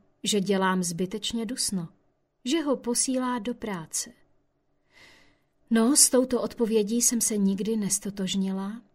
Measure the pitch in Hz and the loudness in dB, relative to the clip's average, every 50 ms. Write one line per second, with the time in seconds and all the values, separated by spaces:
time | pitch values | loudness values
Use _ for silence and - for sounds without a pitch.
0 | _ _ _ _ - 214 220 208 185 202 196 190 190 185 185 185 180 175 175 165 | _ _ _ _ -4 0 0 0 2 2 2 2 2 2 2 2 0 -2 -2 -2
1 | 185 180 - 214 - - - 226 226 208 262 - - - 208 180 165 - - _ | -4 -4 -4 -6 -6 -4 -4 -4 -4 -4 -4 -4 -2 -2 -2 -4 -4 -6 -10 _
2 | _ _ _ _ _ _ _ _ - 247 285 339 294 294 254 - - 233 240 240 | _ _ _ _ _ _ _ _ -4 -2 0 0 2 0 0 0 0 -2 -2 0
3 | - 269 254 254 254 247 247 247 196 247 240 240 - 220 196 170 156 156 - - | 0 0 0 -2 -2 -2 -2 -4 -4 -6 -6 -6 -6 -8 -6 -8 -8 -8 -6 -8
4 | - 240 - _ _ _ _ _ _ _ _ _ _ _ _ _ _ _ _ - | -8 -8 -12 _ _ _ _ _ _ _ _ _ _ _ _ _ _ _ _ -20
5 | - - - - _ _ _ _ _ _ _ _ _ _ 226 214 226 240 294 - | -20 -20 -20 -20 _ _ _ _ _ _ _ _ _ _ 4 4 6 6 6 6
6 | - - - 247 262 262 247 226 190 220 - - 240 208 226 220 208 196 233 240 | 6 6 6 4 4 4 2 -2 -2 -4 -2 -2 0 2 2 2 2 2 0 0
7 | 240 - 247 226 - - 220 208 196 196 196 190 208 214 226 220 202 185 - - | 2 2 2 0 0 0 0 2 2 2 2 0 -2 -2 -2 -2 -2 -2 -2 -2
8 | - 202 202 202 190 180 - 196 190 190 190 190 196 196 220 240 - _ _ | -4 -6 -6 -4 -4 -2 -2 -2 -2 -2 -2 -4 -6 -8 -8 -12 -14 _ _